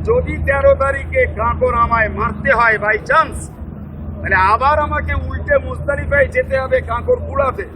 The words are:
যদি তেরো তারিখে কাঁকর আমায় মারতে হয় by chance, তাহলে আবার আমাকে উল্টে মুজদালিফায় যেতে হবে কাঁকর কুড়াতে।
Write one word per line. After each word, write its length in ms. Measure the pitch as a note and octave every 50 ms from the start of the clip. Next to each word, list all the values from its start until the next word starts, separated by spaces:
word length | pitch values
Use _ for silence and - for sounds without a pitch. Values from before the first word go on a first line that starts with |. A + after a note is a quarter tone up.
| -
যদি 400 | G4+ A#4 B3+ - C#5 D4+ - -
তেরো 320 | - - C#4 C#4 C#4 C#4
তারিখে 500 | C4+ C4+ C#4 C#4 C4+ C4 - C#4 C4 B3+
কাঁকর 480 | - - G3+ A3 A#3 A#3 - B3 B3 A#3+
আমায় 360 | A#3 A#3 A#3 A#3 A3+ A3 G#3
মারতে 440 | G#3 G3+ G#3+ A#3 G#3+ - - C#4 B3+
হয় 240 | A3 A#3 A3+ A3
by 200 | G#3 G3+ G#3+ G#3+
chance, 420 | G#3+ - - C4 D#4+ D#4 C4 - - - - - - - - - - - - - - - - -
তাহলে 200 | - - F3+ F#3+
আবার 440 | F#3 F#3 G3 G#3+ A3+ B3+ C#4 D4+ D4+
আমাকে 340 | D4 D4 D4+ - - - F#3+
উল্টে 440 | F#3 - C4+ C4+ C#4+ - - D4
মুজদালিফায় 720 | C4+ - B3+ B3+ - - C#4+ C#4 C#4+ C#4+ - C#4 C#4+ C4+
যেতে 320 | - - B3 B3+ - C4+ C4+
হবে 220 | C4 C4 B3+ B3+
কাঁকর 340 | - - A3+ A#3+ A#3+ A#3+ B3+
কুড়াতে। 500 | B3 B3+ - - C#4 C#4 C4 - - F#3 E3 -